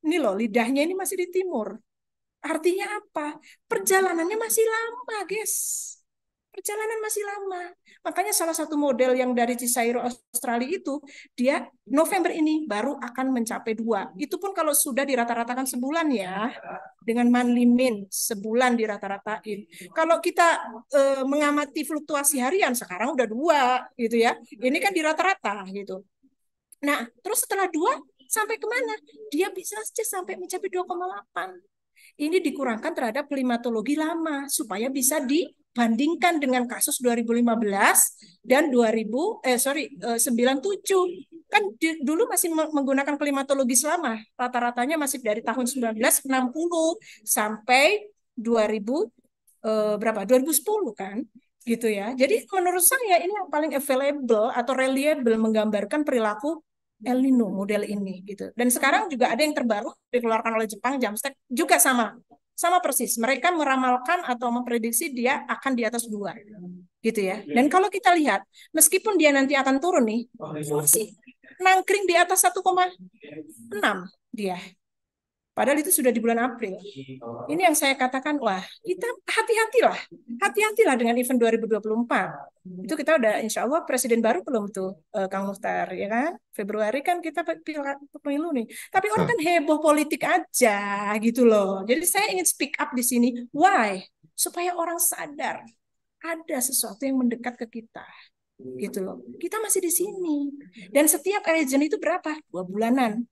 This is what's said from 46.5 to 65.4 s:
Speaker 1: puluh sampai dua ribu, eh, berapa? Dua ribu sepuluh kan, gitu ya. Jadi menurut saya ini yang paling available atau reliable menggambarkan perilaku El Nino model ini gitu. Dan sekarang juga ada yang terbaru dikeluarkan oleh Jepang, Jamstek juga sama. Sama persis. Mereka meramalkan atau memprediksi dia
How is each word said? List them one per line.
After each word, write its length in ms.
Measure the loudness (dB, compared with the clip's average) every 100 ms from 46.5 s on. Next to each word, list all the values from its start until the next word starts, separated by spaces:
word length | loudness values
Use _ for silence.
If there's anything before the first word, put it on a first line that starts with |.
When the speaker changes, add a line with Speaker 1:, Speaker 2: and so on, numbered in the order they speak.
Speaker 1:
puluh 480 | -2 -2 2 0 0 -10 -20
sampai 880 | -4 -2 0 -4 2 4 4 2 -4 _ _ -8
dua 320 | 0 2 2
ribu, 400 | 0 -2 -2 -2 _ _ _ _ _
eh, 320 | -2 0 0 0
berapa? 320 | -2 -2 4
Dua 160 | 4
ribu 80 | 4
sepuluh 400 | 0 0 0 -2
kan, 320 | -4 -10 -8 -12 -16 _ _
gitu 240 | -4 -2 0
ya. 240 | -2 -4
Jadi 320 | 0 2 2 0
menurut 320 | 0 2 4
saya 400 | 4 2 4 2
ini 80 | 2
yang 160 | -6 -2
paling 240 | -2 0
available 800 | -2 0 0 0 -2 2 2 2
atau 200 | 0 -2 0
reliable 600 | 0 2 0 2 2 2
menggambarkan 640 | 2 2 2 0 -2 -2
perilaku 560 | 0 2 0 0 -4 -4 _ _ _ _
El 240 | -2 2
Nino 320 | 4 4 2
model 320 | -2 -2 -2
ini 400 | -2 -4 -6 -8
gitu. 320 | -12 -12 -10 0
Dan 160 | 2
sekarang 400 | 4 2 2 0
juga 160 | 0 0
ada 160 | 2
yang 80 | 0
terbaru 400 | 2 0 -2 -4 -12 _
dikeluarkan 480 | -2 0 0 0 0
oleh 80 |
Jepang, 320 | -2 -2 -2 0
Jamstek 400 | -2 -2 -8 -10
juga 320 | _ -2 4 6
sama. 400 | 6 4 0 -4 _ -20 _ -4
Sama 240 | 2 2
persis. 400 | 2 -2 -2 -2
Mereka 320 | 0 2 2
meramalkan 720 | 2 2 2 2 0 0 -2
atau 240 | -2 -4 -2
memprediksi 640 | -2 -2 -2 0 -2 -2
dia 320 | -2 0 0